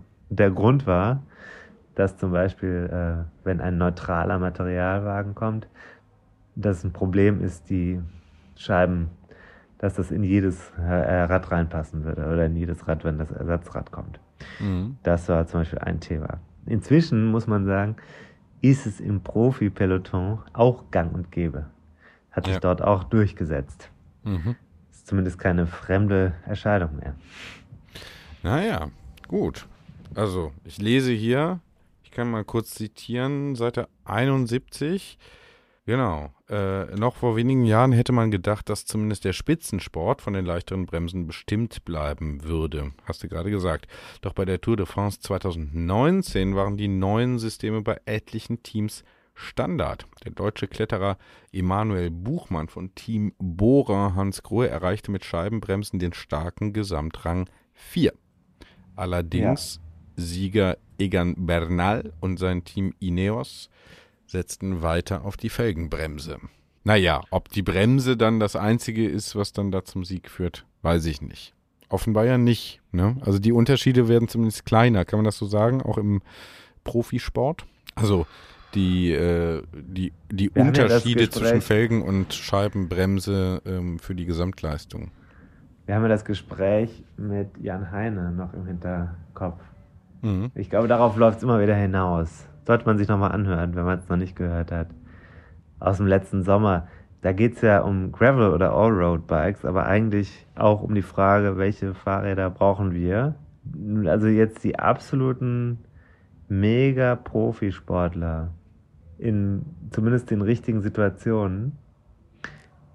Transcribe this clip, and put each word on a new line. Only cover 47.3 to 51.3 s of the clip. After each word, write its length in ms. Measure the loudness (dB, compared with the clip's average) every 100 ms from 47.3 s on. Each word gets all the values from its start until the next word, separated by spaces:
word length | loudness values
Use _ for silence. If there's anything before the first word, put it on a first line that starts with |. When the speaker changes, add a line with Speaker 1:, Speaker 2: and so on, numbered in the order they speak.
| -2
Speaker 2:
Systeme 420 | -4 -6 -4 -4
bei 180 | -4 -6 -6
etlichen 560 | -6 -6 -12 -8 -10
Teams 400 | -6 -6 -4 -6 -18 _ _
Standard. 720 | -20 -10 -4 -4 -2 -4 -6 -14 _
Der 100 | -14
deutsche 340 | -6 -6 -4 -8
Kletterer 500 | -4 -4 -2 -2 -4 -10